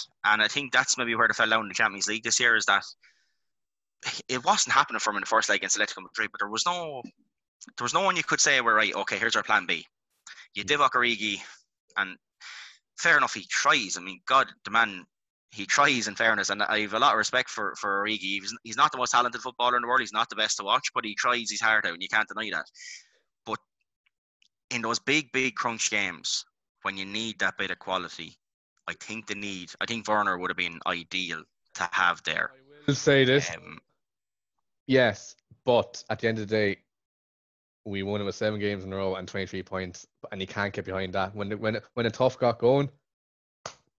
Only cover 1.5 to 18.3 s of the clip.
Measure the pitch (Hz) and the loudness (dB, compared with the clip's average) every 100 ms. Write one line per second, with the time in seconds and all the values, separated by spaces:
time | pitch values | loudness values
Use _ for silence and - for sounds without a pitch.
1.5 | 110 104 90 110 98 98 110 113 - 123 | 2 0 0 0 0 -4 -4 -2 2 4
2.5 | 110 101 98 - - _ _ _ _ _ | 4 4 2 0 -12 _ _ _ _ _
3.5 | _ _ _ _ _ - - - 127 165 | _ _ _ _ _ -8 -8 -4 -2 2
4.5 | 208 - 135 143 113 110 104 95 110 104 | 2 4 4 2 0 -2 -2 2 2 4
5.5 | 101 95 104 104 - 92 - 107 - 104 | 2 0 0 -2 -4 -10 -6 -6 -4 -4
6.5 | 110 180 180 165 135 - - _ _ _ | -2 -2 -2 -6 -10 -14 -20 _ _ _
7.5 | _ - - 120 165 190 180 - 151 151 | _ -16 -6 -2 2 2 2 0 2 4
8.5 | 135 117 107 107 95 98 101 113 110 101 | 4 4 4 4 0 -4 -2 0 0 2
9.5 | 107 87 85 - _ _ _ - - - | 2 2 -4 -6 _ _ _ -20 -20 -14
10.5 | 101 101 147 135 127 120 107 107 98 - | -8 -2 2 2 4 2 0 -2 -4 -8
11.5 | - _ _ _ - 95 - _ _ - | -20 _ _ _ -4 -4 -6 _ _ -18
12.5 | - - - _ - 170 151 127 107 90 | -16 -18 -20 _ -2 2 4 2 -2 -4
13.5 | - 143 151 95 90 92 90 - 131 127 | 0 4 2 0 -6 -10 -10 2 4 2
14.5 | - 98 113 110 95 80 _ _ _ _ | -4 -2 2 2 -2 -16 _ _ _ _
15.5 | 104 95 - 143 127 107 98 113 104 95 | -10 -2 2 4 2 -2 0 2 2 0
16.5 | 101 - 107 104 110 135 110 107 127 123 | -2 0 0 -2 2 4 4 2 0 -2
17.5 | - 101 - 104 98 101 110 95 | -4 -6 -4 -2 -2 -2 -2 -4